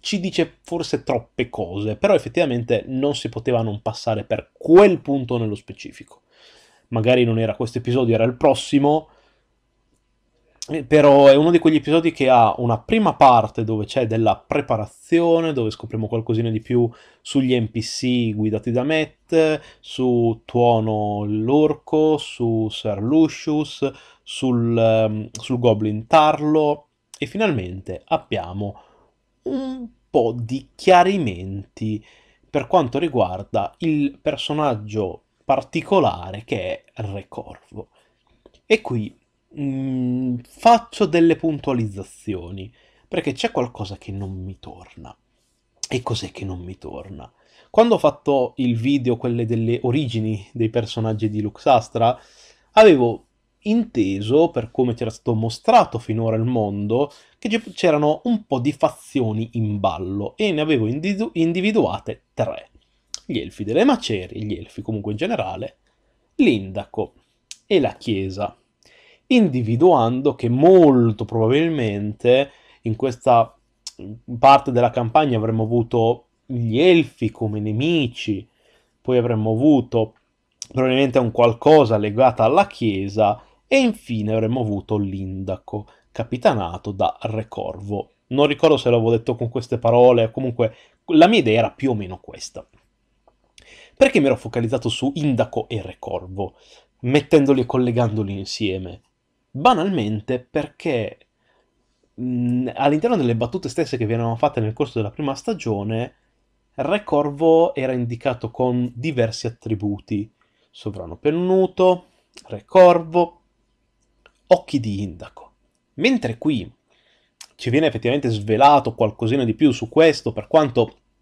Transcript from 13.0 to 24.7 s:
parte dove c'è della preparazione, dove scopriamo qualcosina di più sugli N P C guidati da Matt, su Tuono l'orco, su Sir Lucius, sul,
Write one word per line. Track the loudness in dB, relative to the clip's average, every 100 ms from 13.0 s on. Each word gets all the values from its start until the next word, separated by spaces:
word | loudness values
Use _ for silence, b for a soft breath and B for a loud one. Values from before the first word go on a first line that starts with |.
| 2 6
parte | 6 6 4 -4
dove | -4 -4 -4
c'è | -2 -2
della | 0 0 0
preparazione, | -2 -4 -2 -4 -6 _ -2 2 4 2 2
dove | -2 -4
scopriamo | -6 -10 -8 -4
qualcosina | -4 -2 -2 -2
di | -4
più | -2 0 0 b b b
sugli | -4 -2 0 0
N | -2
P | -6
C | -8 -6 -2 -2 -2 -2
guidati | -2 -2 -2
da | -2
Matt, | -2 -2 -4 _ -2 2 2 0 B B
su | -14 -4 0 2 0 -2 _
Tuono | 0 2 2 0 -2 -4 -4 -4
l'orco, | -4 2 2 2 0 -4 0 2 0
su | -4 -6 -2 -2 -4
Sir | -6 -6 -4
Lucius, | 0 2 2 0 -4 -4 -4 -4 -6 -6 b b
sul, | -16 -6 -2 0 0